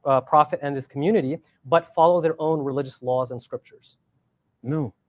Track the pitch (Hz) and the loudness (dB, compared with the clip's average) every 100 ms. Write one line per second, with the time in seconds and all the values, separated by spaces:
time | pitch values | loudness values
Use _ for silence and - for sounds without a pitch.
0 | 139 135 123 151 151 175 143 139 131 139 | 0 0 4 2 2 0 -6 -6 -8 -4
1 | 160 220 135 160 _ _ 127 165 165 - | 0 0 0 -6 _ _ 0 0 0 2
2 | 165 180 160 160 156 160 139 135 131 - | 4 4 0 -2 -2 -2 -2 -4 -6 -8
3 | 127 127 127 123 - 123 _ - - _ | -4 -2 -2 -8 -12 -14 _ -20 -20 _
4 | _ _ _ _ _ _ 120 156 120 - | _ _ _ _ _ _ -6 -6 -6 -10